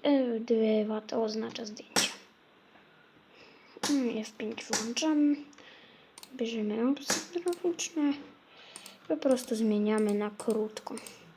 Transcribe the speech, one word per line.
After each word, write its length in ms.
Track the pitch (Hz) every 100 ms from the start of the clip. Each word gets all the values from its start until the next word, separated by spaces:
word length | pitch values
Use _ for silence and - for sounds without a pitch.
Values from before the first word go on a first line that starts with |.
F 380 | 285 277 254 226
dwa 600 | 233 226 220 214 214 214
to 220 | 214 240
oznacza 420 | 220 214 226 240 220
zdjęcie. 440 | 220 - - - - - _ _ _ - - - - - - - - - - - - -
I 300 | 285 240 220
F 120 | 214
pięć 320 | - 220 226
włączamy. 720 | - 214 226 240 320 302 294 285 - - - - - - - - -
Bierzemy 560 | 262 226 226 208 214 247
opcje 520 | 285 285 - - 349
graficzne. 720 | 349 349 359 339 - 311 285 285 - - - - - - - - -
Po 100 | 220
prostu 380 | 277 247 - 220
zmieniamy 580 | 220 208 208 214 214
na 180 | 208 208 208
krótką. 580 | - 220 214 214 - 220 - - -